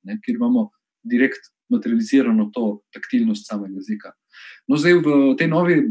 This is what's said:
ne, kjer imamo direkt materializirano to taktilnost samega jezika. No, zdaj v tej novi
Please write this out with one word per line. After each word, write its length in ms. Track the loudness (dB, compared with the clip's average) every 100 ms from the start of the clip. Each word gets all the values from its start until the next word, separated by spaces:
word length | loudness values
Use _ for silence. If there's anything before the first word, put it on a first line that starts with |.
ne, 160 | -12 -10
kjer 160 | -6 -4
imamo 320 | 0 0 -2 _ _ _
direkt 440 | -4 0 0 -2 _ _ -4
materializirano 800 | -4 -2 -2 0 2 2 2 0
to 280 | -2 -6 -6 _
taktilnost 560 | -20 -4 -2 0 -2 -6
samega 300 | -10 -10 -12
jezika. 320 | -10 -10 -12 -20 _ -20 -20 -12 -2
No, 80 | 0
zdaj 220 | 4 4 4
v 300 | 4 4 2
tej 80 | 0
novi 300 | 0 2 2 0